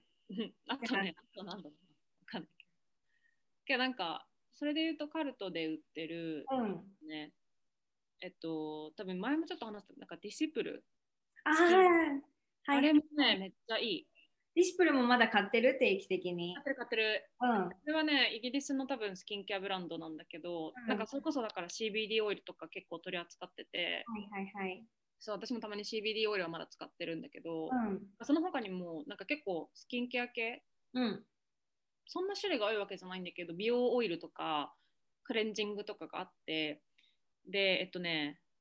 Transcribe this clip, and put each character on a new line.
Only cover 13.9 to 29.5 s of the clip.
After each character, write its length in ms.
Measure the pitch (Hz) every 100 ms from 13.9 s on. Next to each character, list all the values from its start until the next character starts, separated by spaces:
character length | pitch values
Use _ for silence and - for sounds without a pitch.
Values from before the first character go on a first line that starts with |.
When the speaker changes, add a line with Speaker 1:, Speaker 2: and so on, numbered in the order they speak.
| 170 - _ _ _ _
Speaker 2:
デ 60 | 330
ィ 40 |
シ 120 | 359 -
プ 80 |
ル 100 | 330
も 80 | 277
ま 160 | 240 247
だ 100 | 226
買 140 | 214
っ 80 | 196
て 100 | 233
る？ 160 | 247 -
定 180 | 220 190
期 80 | -
的 260 | 185 180
に。 220 | 175 175
Speaker 1:
買 80 | 180
っ 20 |
て 60 | 269
る、 60 | 262
買 100 | 233
っ 20 |
て 60 |
る。 340 | 220 220 214 - -
Speaker 2:
う 60 | 247
ん。 240 | 220 180 -
Speaker 1:
そ 60 | 294
れ 40 |
は 100 | 311
ね、 280 | 311 285 226 220
イ 40 |
ギ 120 | 247
リ 100 | 269
ス 100 | 277
の 140 | 269 262
多 100 | 262
分 200 | 208 185
ス 80 |
キ 120 | - 208
ン 80 |
ケ 120 | 196 202
ア 20 |
ブ 100 | 196
ラ 120 | 190
ン 80 | 170
ド 100 | 165
な 100 | 160
ん 80 | 160
だ 80 |
け 140 | 170 165
ど、 340 | 170 170 160 -
Speaker 2:
う 40 |
ん。 60 | 233
Speaker 1:
な 80 |
ん 40 | 208
か 100 | 220
そ 80 | 277
れ 60 |
こ 100 | 320
そ 100 | 285
だ 60 | 220
か 120 | -
ら 80 | 175
シ 200 | - 220
ー 40 |
ビ 140 | 208 214
ー 20 |
デ 60 |
ィ 80 | 220
ー 20 |
オ 60 | 214
イ 60 | 190
ル 60 |
と 120 | -
か 140 | - 165
結 180 | - -
構 120 | 165
取 160 | 185 180
り 40 |
扱 260 | 170 - 180
っ 60 |
て 120 | -
て。 400 | - 190 175 170 -
Speaker 2:
は 320 | 220 208 202
い 40 |
は 40 | 196
い 40 |
は 140 | 202 190
い。 120 | 185 226 _ _ _
Speaker 1:
そ 140 | -
う、 20 |
私 180 | 202 220
も 60 | 233
た 80 | 214
ま 80 |
に 100 | 208
シ 140 | 208 220
ー 40 |
ビ 80 | 208
ー 20 |
デ 60 | 214
ィ 80 | 214
ー 20 |
オ 60 | 202
イ 20 |
ル 60 |
は 60 | 170
ま 100 | 165
だ 80 | -
使 160 | -
っ 40 | -
て 160 | -
る 120 | 170 165
ん 40 |
だ 100 | 170
け 100 | -
ど、 280 | 165 165 160
Speaker 2:
う 20 |
ん。 260 | 254 220 190 - -
Speaker 1:
そ 100 | -
の 80 | 320
他 180 | 349 277
に 80 | 208
も 340 | 185 175 160 -
な 80 | 202
ん 20 |
か 60 | -
結 160 | 294
構 280 | 202